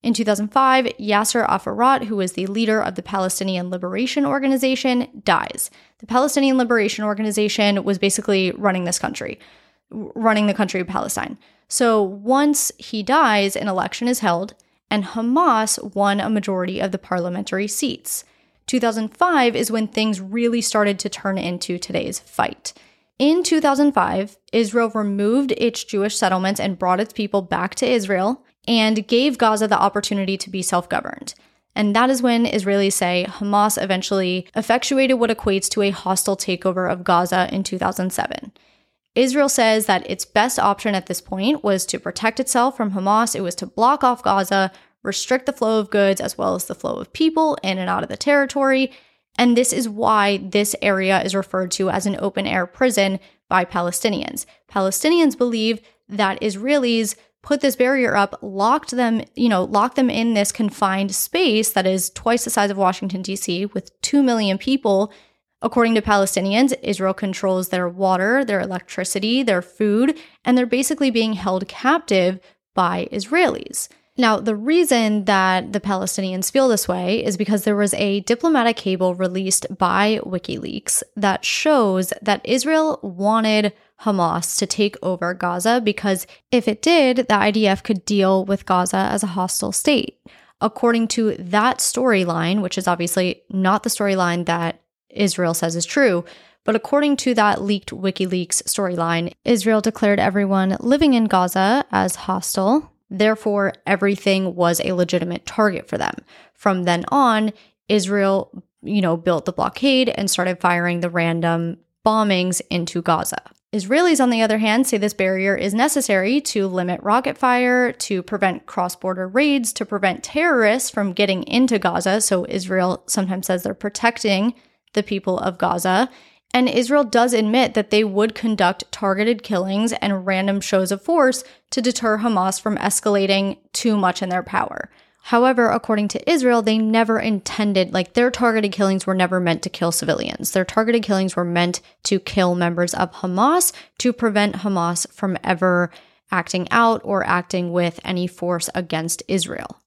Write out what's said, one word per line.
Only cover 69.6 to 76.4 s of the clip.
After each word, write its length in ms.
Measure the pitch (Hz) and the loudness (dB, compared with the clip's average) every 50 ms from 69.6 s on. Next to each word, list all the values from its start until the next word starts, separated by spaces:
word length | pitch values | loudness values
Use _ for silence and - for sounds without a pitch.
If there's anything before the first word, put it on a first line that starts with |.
food, 560 | 180 - - _ 214 208 202 220 247 277 302 - - - _ _ _ | -2 -6 -4 _ 0 2 2 2 2 2 0 -2 -8 -20 _ _ _
and 140 | - 247 247 | 2 2 2
they're 80 | 247 | 4
basically 460 | 233 240 247 277 - 311 - 285 262 | 2 0 0 0 -2 0 0 0 2
being 220 | 220 233 226 220 214 | 2 2 0 0 -2
held 340 | 185 - 202 190 190 196 - | -2 -2 -2 -2 -2 -4 -6
captive 720 | - - - 254 302 330 - - 202 190 180 180 185 185 _ - _ _ _ _ _ | -12 -2 0 2 0 0 0 2 2 4 4 2 0 -2 _ -20 _ _ _ _ _
by 340 | - 185 175 180 180 175 - | 0 0 0 0 -2 -6 -6
Israelis. 800 | - 208 190 214 269 339 359 262 - - - - - - - - _ _ _ _ _ - | -6 -8 -6 -2 2 2 2 2 0 -4 -8 -10 -10 -10 -10 -10 _ _ _ _ _ 0
Now, 220 | 247 226 214 196 | 2 2 2 2
the 160 | - 220 220 | 0 -2 -4
reason 720 | 208 214 262 320 349 349 294 262 233 226 214 214 208 196 | -2 -2 0 2 2 4 4 2 2 2 2 0 0 2
that 480 | 196 202 190 190 185 185 185 - - 202 | 2 2 2 4 2 2 0 -2 -4 -8
the 80 | 208 | -6
Palestinians 720 | - 202 196 185 190 185 - - 190 185 185 185 | -4 -2 -4 -2 -2 -4 -4 -4 -4 -4 -4 -4